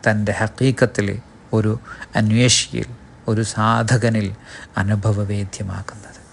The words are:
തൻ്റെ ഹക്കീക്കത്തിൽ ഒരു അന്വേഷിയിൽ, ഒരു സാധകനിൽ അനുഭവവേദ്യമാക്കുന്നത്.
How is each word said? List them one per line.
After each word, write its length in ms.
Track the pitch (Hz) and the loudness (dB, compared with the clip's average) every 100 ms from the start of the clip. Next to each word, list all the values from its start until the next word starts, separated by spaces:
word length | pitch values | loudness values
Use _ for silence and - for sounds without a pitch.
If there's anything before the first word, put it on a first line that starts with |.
തൻ്റെ 320 | - 107 104 | 0 0 0
ഹക്കീക്കത്തിൽ 720 | 101 110 - 135 117 117 - 101 101 - - - | 0 -2 0 0 2 2 2 -2 -4 -12 -20 -2
ഒരു 180 | 110 107 110 - - - - | 0 0 -2 -8 -16 -4 0
അന്വേഷിയിൽ, 720 | 107 113 123 - - 123 - 120 - - - | 4 4 4 4 0 -6 -8 -12 -20 -10 -2
ഒരു 140 | 110 | 0
സാധകനിൽ 840 | 110 - 110 113 113 123 117 113 98 101 - - - - | 0 0 2 2 2 2 2 0 -2 -6 -14 -20 -10 -4
അനുഭവവേദ്യമാക്കുന്നത്. 1400 | 98 104 107 101 104 101 98 - 101 95 98 - - - - | 0 2 2 0 -2 -4 -6 -8 -8 -8 -10 -16 -20 -20 -20